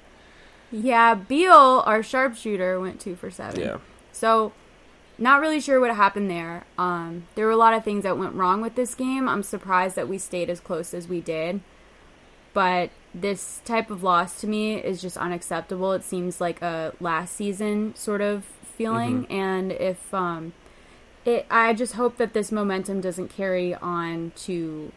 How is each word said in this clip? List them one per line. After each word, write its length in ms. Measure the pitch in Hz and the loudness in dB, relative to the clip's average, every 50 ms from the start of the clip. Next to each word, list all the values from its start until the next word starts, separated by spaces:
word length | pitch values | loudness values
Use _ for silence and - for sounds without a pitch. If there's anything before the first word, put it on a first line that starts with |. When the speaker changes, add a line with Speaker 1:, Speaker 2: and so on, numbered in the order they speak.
| - - - - - - - - - - - - - - | -14 -20 -20 -20 -20 -20 -20 -20 -20 -20 -20 -20 -18 -12
Speaker 1:
Yeah, 440 | 233 214 214 262 233 226 233 233 226 | -8 -4 0 2 6 6 6 6 6
Beal, 680 | 196 190 - 262 302 370 370 - 294 269 254 262 254 - | 4 0 0 2 2 8 10 10 12 12 10 8 6 4
our 180 | - 214 220 | 4 2 2
sharpshooter, 760 | 214 - - 254 262 269 226 - - 220 208 185 185 185 185 185 | 0 0 0 0 0 0 -2 -6 -6 -4 -2 -2 0 0 0 -2
went 200 | 185 185 - - | -4 -6 -8 -10
two 140 | - 202 175 | -10 -12 -10
for 140 | 185 - 190 | -10 -12 -12
seven. 300 | 180 - - 104 - - | -12 -12 -12 -8 -6 -6
Speaker 2:
Yeah. 160 | - - - - - - - - - - | -6 -6 -6 -8 -12 -18 -20 -20 -20 -18
Speaker 1:
So, 400 | - - 226 226 226 220 220 202 - - - - - - - - - - - - - - | -8 -2 2 4 4 4 2 0 -4 -12 -20 -20 -20 -20 -20 -20 -20 -20 -20 -20 -8 0
not 220 | 226 254 277 277 | 4 6 6 6
really 200 | 311 311 311 302 | 6 2 0 0
sure 180 | - 277 269 262 | 2 2 4 4
what 140 | 247 233 233 | 4 2 2
happened 360 | 208 202 202 - 208 202 190 | 2 2 2 2 0 -2 -2
there. 340 | 170 170 165 165 170 175 - - - - | -4 -4 -6 -8 -10 -12 -14 -10 -4 -2
Um, 460 | 180 180 175 170 165 165 170 175 170 - - | -2 0 -2 -2 -6 -8 -10 -12 -12 -10 -4
there 100 | 214 214 | -2 0
were 60 | 220 | 2
a 40 | 226 | 4
lot 180 | 226 226 226 226 | 6 6 6 6
of 100 | 220 - | 4 0
things 180 | 214 208 202 190 | -2 -2 -2 0
that 120 | 190 170 131 | 0 -2 -2
went 160 | 190 147 - | -2 -4 -2
wrong 280 | 185 185 180 190 214 | 0 2 2 2 2
with 120 | 226 226 226 | 0 -2 -2
this 200 | 254 247 220 - | -2 -2 -2 -4
game. 340 | - 262 262 262 269 262 240 | -4 -4 -2 -2 0 0 0
I'm 140 | 131 202 | 0 -2
surprised 540 | 196 - 220 185 - 190 185 180 185 190 185 | -2 -4 -6 -8 -4 0 2 2 2 0 -2
that 120 | 190 135 139 | -4 -4 -4
we 80 | 190 190 | -6 -8
stayed 300 | - - 185 180 170 170 | -8 -6 -4 -4 -4 -4
as 100 | 175 170 | -6 -8
close 340 | - - 175 160 170 - - | -6 -6 -6 -6 -6 -8 -10
as 120 | 180 170 175 | -10 -8 -6
we 120 | 185 170 | -6 -6
did. 400 | 165 170 160 160 160 175 196 196 - - - - - - - - - - - - - - - - - - - | -4 -4 -4 -4 -4 -4 -4 -6 -8 -12 -20 -20 -20 -20 -20 -20 -20 -20 -20 -20 -20 -20 -20 -20 -20 -4 0
But 360 | 202 190 185 180 180 175 - - - - - - | 2 2 4 4 2 0 -2 -6 -14 -20 -18 -10
this 460 | 175 190 202 190 180 - - - - - | -6 -4 -4 -4 -4 -6 -10 -12 -12 -6
type 240 | - 226 226 220 220 | 0 0 0 0 -2
of 120 | 208 175 | -6 -2
loss 380 | 185 180 175 175 185 185 - - | 2 4 4 4 2 0 -4 -6
to 60 | - | -4
me 280 | 208 214 214 214 214 214 | -2 -2 0 0 -2 -2
is 240 | - - - 190 170 | -2 -4 -4 -6 -4
just 140 | 185 175 - - | -6 -8 -6 -6
unacceptable. 720 | - 175 175 175 - - 175 165 165 - 196 180 190 190 | -4 -4 -4 -6 -6 -6 -6 -6 -6 -6 -4 -2 0 0
It 120 | 190 185 - | 0 -2 -2
seems 360 | - 190 180 175 180 170 - | -4 -4 -4 -4 -4 -4 -2
like 220 | 180 170 160 - | -4 -4 -4 -4
a 320 | 175 170 165 165 160 160 - - | -6 -4 -4 -4 -6 -6 -8 -6
last 340 | 175 170 160 160 180 175 - | -4 -2 -2 -2 -2 -6 -8
season 580 | - 208 202 190 190 214 208 208 208 214 214 - | -4 -4 -4 -4 -2 -2 -2 0 0 -2 -4 -6
sort 260 | - - 220 208 202 | -6 -4 -4 -2 0
of 220 | 208 208 208 202 202 - - - - - - | 0 0 -2 -4 -6 -12 -18 -20 -20 -16 -8
feeling. 480 | - 226 220 226 226 233 240 254 254 247 | -6 -4 -2 -2 -2 0 -2 -2 -2 -4
Speaker 2:
Mm-hmm. 80 | - | -4
Speaker 1:
And 400 | 202 196 190 190 190 190 190 190 | -4 -4 -2 -2 -2 -2 -2 -4
if, 400 | - - - 190 180 - - - 202 | -4 -2 -2 -2 -4 -4 -8 -6 -4
um, 400 | 190 180 175 170 160 165 170 - - - - - - - - - - - - - - - | -2 -2 -2 -4 -6 -8 -12 -14 -16 -20 -20 -20 -20 -20 -20 -20 -20 -20 -20 -20 -6 -2
it, 200 | 240 240 - - - | 0 0 0 0 2
I 240 | - 226 226 226 233 | 2 4 4 4 4
just 180 | 214 247 214 - | 2 0 -4 -2
hope 220 | 214 247 233 233 | 0 0 0 0
that 160 | - 233 220 | 0 -2 0
this 180 | - 214 202 - | 0 -2 -2 0
momentum 520 | 220 214 202 202 190 190 190 196 196 190 | -2 -2 0 0 -2 -2 -4 -4 -4 -4
doesn't 260 | 185 185 180 185 180 - | -4 -4 -4 -6 -8 -8
carry 460 | - - 196 190 185 180 180 180 175 | -6 -4 -2 0 0 0 0 -2 -4
on 580 | - - 175 175 170 170 165 165 165 165 165 - | -4 -6 -4 -4 -4 -4 -4 -4 -6 -6 -8 -10
to, 540 | - - - 180 170 165 160 156 156 151 - - | -12 -8 -6 -6 -4 -4 -6 -8 -8 -10 -12 -16